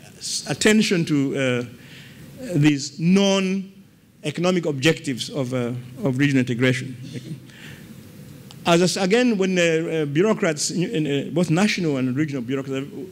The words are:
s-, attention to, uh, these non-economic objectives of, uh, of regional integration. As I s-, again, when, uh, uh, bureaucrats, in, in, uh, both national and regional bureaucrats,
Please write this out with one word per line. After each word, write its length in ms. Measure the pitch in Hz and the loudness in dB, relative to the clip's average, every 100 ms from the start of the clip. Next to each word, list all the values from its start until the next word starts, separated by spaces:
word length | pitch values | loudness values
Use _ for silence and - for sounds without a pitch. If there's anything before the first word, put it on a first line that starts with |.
| - - | -20 -14
s-, 300 | - - - | -10 -8 -6
attention 540 | - 214 214 214 180 165 | 0 4 4 4 0 2
to, 320 | 143 135 135 | 0 0 0
uh, 260 | 131 123 120 - - - - - - - 254 170 | 0 -2 -4 -14 -20 -20 -20 -20 -20 -16 -4 2
these 420 | 151 143 - - | 4 2 -4 -2
non-economic 1700 | 165 190 196 196 190 196 190 - - _ _ _ 151 165 175 180 160 | 4 4 4 2 0 -2 -6 -16 -20 _ _ _ -8 -2 0 2 0
objectives 640 | 139 143 160 143 113 - | 0 0 0 -4 -6 -6
of, 240 | 151 123 | -4 -4
uh, 200 | 127 120 123 - - | -2 -4 -6 -10 -4
of 160 | 196 127 | -2 0
regional 220 | 143 135 | 2 2
integration. 560 | 123 117 127 127 - - - - - - - - - - - - - - - - - - - | 0 2 2 0 -6 -12 -14 -14 -12 -14 -16 -20 -20 -18 -20 -20 -20 -20 -20 -20 -20 -4 2
As 160 | 170 | 4
I 40 | 175 | 4
s-, 120 | 190 | 2
again, 400 | 185 233 254 202 | 2 4 4 2
when, 200 | 190 180 | 2 2
uh, 40 | |
uh, 440 | 170 160 165 160 147 | 4 2 0 -2 0
bureaucrats, 640 | 143 214 214 185 151 - | 2 2 2 0 -2 -2
in, 120 | 156 | -2
in, 440 | 180 160 151 143 - | 0 0 0 -2 0
uh, 40 | |
both 180 | 160 180 | 0 2
national 480 | 160 214 - 165 135 | 2 2 0 0 0
and 180 | 127 127 | 0 0
regional 260 | 156 135 | -2 -4
bureaucrats, 440 | 117 135 135 135 143 - 127 | -4 -6 -4 -6 -6 -10 -12